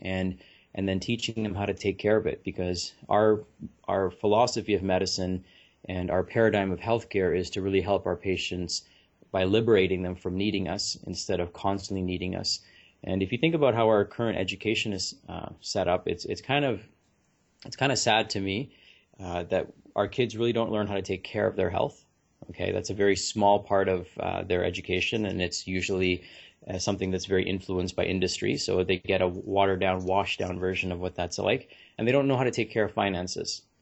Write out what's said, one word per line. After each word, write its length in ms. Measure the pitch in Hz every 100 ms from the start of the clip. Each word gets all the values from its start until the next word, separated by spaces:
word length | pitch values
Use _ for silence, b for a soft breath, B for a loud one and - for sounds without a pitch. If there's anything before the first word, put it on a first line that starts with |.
and, 360 | 95 92 92 92 B B B
and 140 | - 98
then 120 | 95
teaching 420 | - 117 - 110
them 120 | 107
how 120 | 95 101
to 80 |
take 240 | 95 104 95
care 180 | 104 110
of 100 | 107
it. 180 | -
Because 480 | - 92 90 90 - - -
our, 340 | 104 110 107 - _ 76 - -
our 220 | 95 92
philosophy 640 | - 104 104 120 117 101
of 80 | 98
medicine 640 | 95 92 95 - 90 92 b b b b -
and 240 | 92 90
our 120 | 92
paradigm 480 | 92 117 113 101 98
of 80 | 90
healthcare 580 | 117 117 - 101 90 87
is 140 | 90
to 120 | 101
really 180 | 95 98
help 260 | 90 95 -
our 100 | 87
patients 640 | 98 90 - 90 85 - b b b _ _
by 120 | 95
liberating 580 | 92 110 113 101 92 90
them 120 | 92
from 220 | 90 92 92
needing 320 | 104 98 87
us 280 | 98 - - -
instead 340 | 90 - 92
of 120 | 87
constantly 500 | - 98 98 95 98
needing 340 | 90 90 92 92
us. 240 | 90 - B B B B
And 200 | - 92
if 100 | 95
you 60 | 123
think 160 | 160
about 200 | 165 139
how 140 | 113 110
our 160 | 107
current 340 | 101 - 117 90
education 540 | 95 98 104 107 110
is, 220 | 98 - - -
uh, 200 | 85 - -
set 280 | - 104 87
up, 180 | 90 -
it's, 200 | 87 -
it's 160 | 101
kind 220 | - 139
of, 160 | 139 101 - _ _ _ _ _ _ _
it's 120 | - -
kind 160 | 135
of 60 | 120
sad 320 | 120 110 110
to 100 | 104
me, 320 | 98 98 143 b b b b -
uh, 200 | 92 87
that 220 | 87 92 - - -
our 140 | - 101
kids 280 | - 120 107
really 160 | 117
don't 200 | 113 107
learn 140 | 107 101
how 80 |
to 80 | 98
take 220 | 95 95
care 220 | - 110 101
of 100 | 95
their 140 | 92
health. 320 | 92 - - _ _ _ _ -
Okay, 240 | 85 95
that's 160 | 92 92
a 60 |
very 220 | 101 101 95
small 420 | - 110 101 101
part 300 | - 98 95
of, 200 | 90 - -
uh, 240 | 90 92
their 220 | 92 90
education, 640 | 87 92 - 92 - 110 101
and 160 | 92
it's 240 | 90 - -
usually, 560 | 92 90 95 92 87 B B B B -
uh, 120 | 92
something 320 | - 98 95
that's 160 | 92 98
very 200 | 95 90
influenced 480 | 95 - 92 87
by 100 | -
industry. 520 | 87 92 92 - 101 143
So 260 | - 95
they 140 | 92 92
get 240 | - 95
a 80 | 92
watered 520 | 90 98 98 98 92
down, 240 | 95 92 92
washed 320 | 98 95 -
down 180 | 92 90
version 320 | 92 92 92
of 100 | 87
what 140 | 90
that's 240 | - 87 -
like, 320 | 98 131 - B B B
and 100 | 113
they 40 |
don't 160 | 139 139
know 100 | 127
how 60 |
to 60 | 127
take 200 | 117 110
care 140 | 117
of 80 | 101
finances. 720 | - 101 90 92 - - - - _